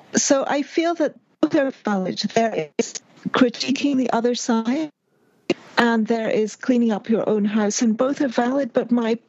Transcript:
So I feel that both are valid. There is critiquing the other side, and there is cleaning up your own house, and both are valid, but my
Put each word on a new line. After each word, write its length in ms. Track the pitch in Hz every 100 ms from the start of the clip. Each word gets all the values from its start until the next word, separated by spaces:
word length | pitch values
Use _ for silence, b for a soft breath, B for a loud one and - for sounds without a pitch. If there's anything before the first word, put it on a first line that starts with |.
| - -
So 300 | - 277 -
I 140 | 277
feel 320 | 269 - 330 339
that 200 | 285 - _ _
both 140 | 311 311
are 160 | 269
valid. 480 | - - 196 180 - 208
There 360 | - 226 180 151 -
is 180 | - - - - -
critiquing 680 | - 247 - - 269 285 262
the 140 | 254
other 240 | 233 240 240
side, 540 | - 226 226 277 302 - _ _ _ _ - - - -
and 300 | 233 233 214
there 220 | 233 220
is 260 | - 214 -
cleaning 360 | - 247 233
up 180 | 196 -
your 180 | 220 -
own 160 | 214
house, 380 | 202 214 208 -
and 160 | 233 220
both 240 | 262 285
are 60 | 285
valid, 440 | 226 240 277 254
but 200 | - 226
my 240 | 240 226 233